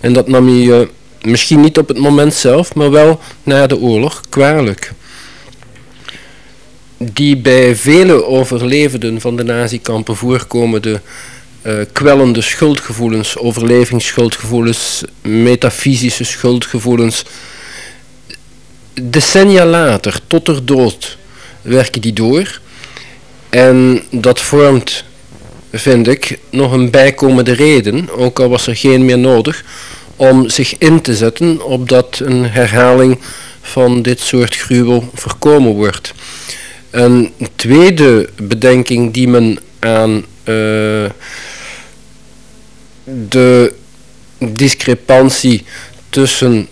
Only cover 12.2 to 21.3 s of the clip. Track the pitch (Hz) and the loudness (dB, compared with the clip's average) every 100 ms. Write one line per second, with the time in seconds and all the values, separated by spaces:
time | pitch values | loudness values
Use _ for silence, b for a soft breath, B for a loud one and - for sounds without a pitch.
12.2 | 127 113 107 - 156 139 - 113 117 110 | 2 0 -4 -2 -2 -2 -6 -6 -4 -4
13.2 | 104 - 120 113 117 123 120 123 - - | -6 -6 -6 -4 0 2 2 -2 -4 -2
14.2 | 117 - 113 117 117 117 - - - - | -2 -2 -6 -2 -2 -4 -6 -10 -12 -14
15.2 | 104 110 117 123 127 - 143 127 123 - | -4 0 2 2 -2 -2 -2 -2 -2 -6
16.2 | 120 - 123 123 - 120 113 120 117 - | -8 -4 -2 -2 -4 -6 -2 0 0 -4
17.2 | - B B B B B B B B - | -12 B B B B B B B B -20
18.2 | - - - - - - - - 123 123 | -20 -20 -20 -20 -20 -20 -18 -12 -4 -2
19.2 | - 190 196 190 170 165 156 104 104 - | 0 2 4 4 4 2 2 0 -4 -8
20.2 | - 165 160 147 123 135 120 - - - | -2 -2 0 -4 0 0 0 -2 -16 -18
21.2 | B | B